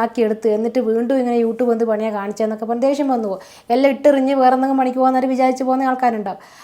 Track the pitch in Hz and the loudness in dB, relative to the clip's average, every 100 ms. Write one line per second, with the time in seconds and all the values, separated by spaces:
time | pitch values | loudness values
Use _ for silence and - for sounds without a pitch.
0 | 226 233 220 220 226 214 226 254 220 226 | 0 0 -2 0 0 0 0 -2 0 -2
1 | 240 269 247 240 226 226 247 226 226 214 | 0 0 0 0 0 0 -2 0 0 -2
2 | 220 208 202 208 220 220 220 240 269 285 | -2 -4 -6 -4 -4 -4 -6 -2 0 0
3 | 277 240 214 190 - - - 240 277 269 | 0 -2 -2 -8 -12 -20 -2 2 2 4
4 | 294 277 262 277 254 262 269 269 254 254 | 2 4 2 4 4 4 0 0 0 2
5 | 262 254 262 262 262 254 262 262 262 254 | 2 2 0 0 0 0 -2 0 0 0
6 | 247 220 202 - - - | 0 -2 -6 -10 -14 -20